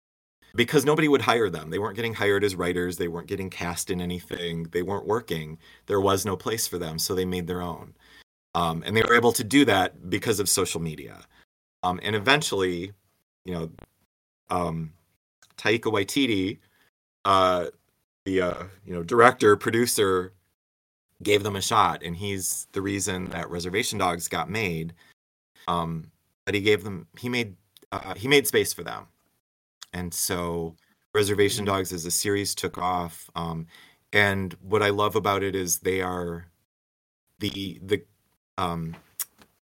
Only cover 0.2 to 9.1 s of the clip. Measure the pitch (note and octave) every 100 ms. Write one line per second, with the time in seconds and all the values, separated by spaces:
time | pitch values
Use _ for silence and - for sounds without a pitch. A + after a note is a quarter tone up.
0.2 | _ _ _ - A#2+ D3+ C3+ D#3 D#3 C#3
1.2 | C3+ A#2 G#2 E2 D#2 F#2+ G#2+ G2+ A#2 G#2+
2.2 | G2+ G2 G2+ F#2 F2 F2+ F2+ F2 F2 E2+
3.2 | E2+ G2 F#2 - F2 F2 - F2+ F2+ F2+
4.2 | - - E2+ E2 E2 F2 F2 G2+ E2 A2
5.2 | A#2+ E2 D#2 D#2+ - - - G2+ G2 F#2+
6.2 | G#2 F#2 - A2+ - F2+ E2+ D#2+ - F#2
7.2 | F#2 F#2 E2+ F2+ F2+ D#2 - - _ -
8.2 | _ _ _ F2 E2+ E2 - D3 -